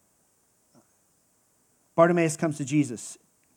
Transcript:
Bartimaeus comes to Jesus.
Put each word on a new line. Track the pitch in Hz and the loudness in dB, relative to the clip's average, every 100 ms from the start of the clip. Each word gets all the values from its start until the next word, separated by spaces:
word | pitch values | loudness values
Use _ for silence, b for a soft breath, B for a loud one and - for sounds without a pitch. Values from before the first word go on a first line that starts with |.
| _ _ _ _ _ _ _ _ _ _ _ _ _ _ _ _ _ _ _ | _ _ _ _ _ _ _ _ _ _ _ _ _ _ _ _ _ _ _
Bartimaeus | - 170 175 165 151 | 2 4 4 0 -2
comes | 165 147 | -4 -4
to | |
Jesus. | 127 151 123 110 - - _ _ _ | -2 -2 -2 -6 -14 -20 _ _ _